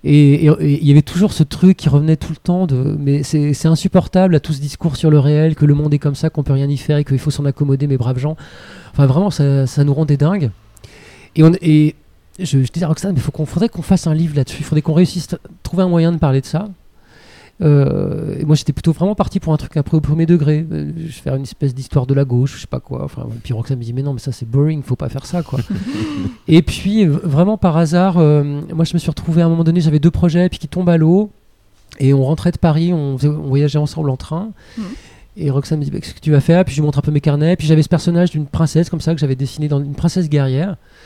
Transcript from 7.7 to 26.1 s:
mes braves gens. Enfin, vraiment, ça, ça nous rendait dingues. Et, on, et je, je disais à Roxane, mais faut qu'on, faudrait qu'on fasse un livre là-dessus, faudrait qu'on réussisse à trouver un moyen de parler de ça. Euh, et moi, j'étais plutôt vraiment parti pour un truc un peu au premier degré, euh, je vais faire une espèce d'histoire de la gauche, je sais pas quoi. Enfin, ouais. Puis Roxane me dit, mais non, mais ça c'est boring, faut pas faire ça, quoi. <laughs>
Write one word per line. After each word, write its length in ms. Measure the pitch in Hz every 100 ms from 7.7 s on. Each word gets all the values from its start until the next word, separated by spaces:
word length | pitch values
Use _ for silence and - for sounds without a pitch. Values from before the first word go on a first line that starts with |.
| 135 147
mes 100 | 135
braves 220 | 120 123
gens. 180 | 143 156 - - - - -
Enfin, 160 | - 139
vraiment, 240 | 131 202
ça, 340 | 156 143 139 131
ça 180 | -
nous 120 | 143 139
rendait 200 | 156 143
dingues. 360 | 147 202 135 - _ - - - - - - -
Et, 80 |
on, 80 | 160 170
et 340 | 165 151 151 - _ _ _ -
je, 240 | 180 139
je 80 | 127
disais 140 | - 170
à 40 |
Roxane, 260 | 156 190 165
mais 40 |
faut 120 | -
qu'on, 160 | - 151
faudrait 220 | - 220
qu'on 120 | 170
fasse 240 | - 185 165
un 80 |
livre 220 | 156 165 143
là-dessus, 280 | 131 -
faudrait 200 | 147 156
qu'on 100 | 160
réussisse 400 | 160 180 180 147
à 60 | 175 - -
trouver 180 | - 175
un 80 | 185
moyen 220 | 170 165
de 60 | 170
parler 240 | 151 135
de 40 | -
ça. 240 | 156 208 185 _ _ _ - - - - _
Euh, 760 | 151 143 139 - 95 - 165 -
et 80 | 151
moi, 100 | 151
j'étais 160 | -
plutôt 200 | 143 -
vraiment 240 | 156 185 208
parti 240 | 185 196
pour 120 | 165
un 60 | 151
truc 200 | - -
un 40 |
peu 160 | 143 160
au 20 |
premier 280 | 143 156 165
degré, 360 | 175 147 151 160
euh, 200 | 160 147 165
je 100 | 160
vais 40 |
faire 240 | 135 -
une 80 | 135
espèce 320 | 135 - 143
d'histoire 320 | 127 131 - 127
de 80 |
la 100 | 135
gauche, 300 | 139 123 135
je 80 | -
sais 60 | -
pas 120 | -
quoi. 240 | - 131
Enfin, 200 | 143 -
ouais. 100 | 120 113
Puis 80 | -
Roxane 280 | 113 113 131
me 40 |
dit, 100 | 117
mais 100 | 123
non, 100 | 143
mais 60 | 131
ça 120 | -
c'est 160 | 117 117
boring, 360 | 131 151 156
faut 120 | - 127
pas 140 | 127
faire 160 | 135 -
ça, 160 | 175
quoi. 180 | 165 135 - 196 196 294
<laughs> 420 | 320